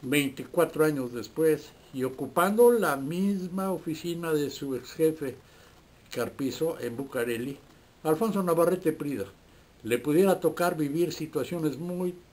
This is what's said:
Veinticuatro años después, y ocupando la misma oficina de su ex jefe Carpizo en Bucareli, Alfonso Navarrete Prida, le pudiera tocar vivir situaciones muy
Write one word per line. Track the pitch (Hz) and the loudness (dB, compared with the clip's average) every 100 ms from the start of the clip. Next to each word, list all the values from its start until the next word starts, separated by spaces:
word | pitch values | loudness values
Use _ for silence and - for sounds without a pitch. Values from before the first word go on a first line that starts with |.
Veinticuatro | 131 147 139 - 131 180 160 147 | 0 0 0 -4 -6 2 2 4
años | 156 147 123 | 2 2 -4
después, | 120 107 - 160 120 - - - | -6 -10 0 2 2 -2 -20 -14
y | 131 | -4
ocupando | 127 131 139 - 180 214 240 | -4 -4 -4 2 2 8 6
la | 240 180 139 | 8 2 0
misma | 135 170 196 202 180 185 190 | -4 0 0 0 -2 -4 -2
oficina | 165 170 156 175 165 170 | -4 -4 -6 -4 -6 -2
de | 156 143 | 0 -2
su | - 139 | -4 -6
ex | 127 - | -6 -8
jefe | - 160 156 139 120 - - - - _ - - | 2 2 2 -6 -8 -18 -20 -20 -20 _ -20 -12
Carpizo | - 117 - 135 120 160 165 | -6 -6 -2 -4 -2 -4 -2
en | 120 120 | -6 -6
Bucareli, | 139 127 120 117 127 135 - - _ _ | -6 -4 -2 -2 -4 -10 -16 -20 _ _
Alfonso | 156 160 220 196 | 0 0 2 0
Navarrete | 180 165 170 185 185 | 2 4 4 4 0
Prida, | 156 143 127 95 - _ - _ _ | -2 -4 -4 -6 -12 _ -20 _ _
le | 110 123 | -2 -2
pudiera | 147 151 196 185 | 2 4 4 4
tocar | 165 160 175 160 | 2 0 -2 0
vivir | 147 151 175 | -2 0 -2
situaciones | 175 151 151 131 175 156 135 | -2 -6 -4 -4 -2 -2 -4
muy | 175 180 180 180 - | -8 -4 -4 -6 -16